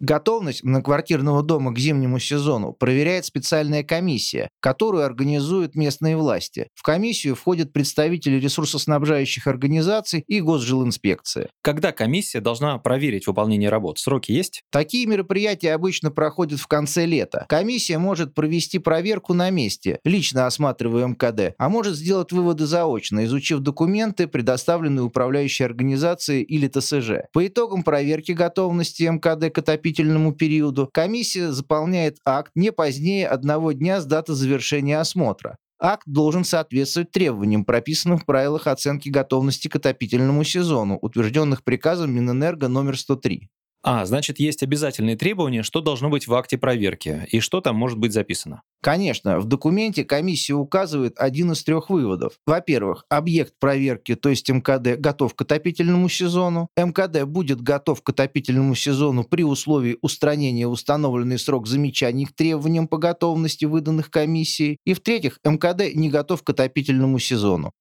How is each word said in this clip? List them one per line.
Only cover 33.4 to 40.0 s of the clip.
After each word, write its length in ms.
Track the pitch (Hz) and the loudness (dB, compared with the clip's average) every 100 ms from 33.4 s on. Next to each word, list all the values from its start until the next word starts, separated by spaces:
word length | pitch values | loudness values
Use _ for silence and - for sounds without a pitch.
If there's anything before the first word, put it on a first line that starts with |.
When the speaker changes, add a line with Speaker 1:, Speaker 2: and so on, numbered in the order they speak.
| 139 151 160 | 0 0 0
Speaker 1:
дня 260 | 135 165 196 | -2 0 -2
с 60 | 143 | 0
даты 280 | 156 160 | -2 -2
завершения 640 | 143 135 139 - 147 139 156 | -2 0 0 0 -2 0 0
осмотра. 580 | 160 185 127 98 - - _ _ | 0 0 0 -2 -8 -14 _ _
Акт 280 | 175 208 156 | -2 -2 -2
должен 360 | 143 151 170 175 | 2 2 2 0
соответствовать 640 | 165 156 127 135 175 175 | 0 0 -2 0 -2 -2
требованиям, 540 | 190 170 107 104 107 101 | 0 0 2 2 2 2
прописанным 520 | 117 147 156 175 175 | 0 0 -2 2 2
в 80 | - | 2
правилах 420 | 135 143 156 156 | 2 2 0 0
оценки 420 | 135 143 143 143 | 0 -2 -4 0
готовности 580 | 139 131 135 135 131 - | 0 2 2 0 -2 -4
к 80 | 147 | -2
отопительному 680 | 139 127 | -2 -2